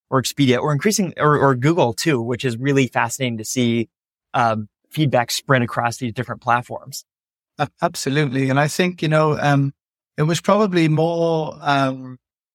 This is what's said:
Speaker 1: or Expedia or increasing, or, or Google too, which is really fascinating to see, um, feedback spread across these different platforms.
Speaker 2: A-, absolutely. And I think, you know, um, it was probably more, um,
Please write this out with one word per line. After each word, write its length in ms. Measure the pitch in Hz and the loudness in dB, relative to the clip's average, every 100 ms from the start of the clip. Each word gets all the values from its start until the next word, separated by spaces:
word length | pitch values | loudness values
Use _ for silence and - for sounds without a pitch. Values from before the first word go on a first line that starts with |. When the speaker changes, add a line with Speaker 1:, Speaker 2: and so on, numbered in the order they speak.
| - | -2
Speaker 1:
or 140 | 131 | -2
Expedia 360 | 117 - 135 123 | 0 0 2 2
or 140 | 147 | 2
increasing, 400 | 147 208 214 185 - | 0 0 0 -2 0
or, 180 | - 147 | 2 4
or 180 | 139 | 4
Google 380 | 127 135 170 127 | 4 2 2 0
too, 300 | 113 165 135 | 0 0 0
which 240 | 117 120 131 | -2 -4 -4
is 100 | 117 | -4
really 300 | 135 139 127 | 0 2 2
fascinating 500 | 127 117 - 131 113 | 0 -2 -2 -6 -6
to 80 | |
see, 460 | 107 - 120 117 113 _ _ _ _ | -6 -2 0 0 -2 _ _ _ _
um, 380 | 131 117 110 107 _ _ | -2 0 -2 -6 _ _
feedback 420 | - 151 123 120 | -2 0 2 0
spread 300 | - - 131 | -4 0 0
across 380 | 120 - 120 113 | 0 -2 -4 -4
these 160 | 123 | -8
different 260 | 107 120 107 | -8 -8 -6
platforms. 640 | 120 120 120 117 135 135 - _ _ _ _ - | -2 -2 -2 -14 -14 -18 -18 _ _ _ _ -8
Speaker 2:
A-, 100 | 147 - | -8 -4
absolutely. 640 | 175 175 - 139 147 131 135 | -4 -4 -4 0 0 0 0
And 100 | 135 | 0
I 100 | 147 | 0
think, 340 | - 180 180 | 0 -2 -2
you 60 | 160 | 0
know, 300 | 156 156 147 | 2 2 2
um, 360 | 147 143 139 - _ _ _ - | 2 2 0 -4 _ _ _ -4
it 60 | |
was 180 | 151 165 | -2 0
probably 480 | - 202 214 175 160 | 0 2 2 2 2
more, 680 | 156 165 170 165 160 151 - | 2 0 0 0 0 -4 -6
um, 560 | 147 139 135 131 131 127 _ _ _ | -2 0 0 -4 -12 -18 _ _ _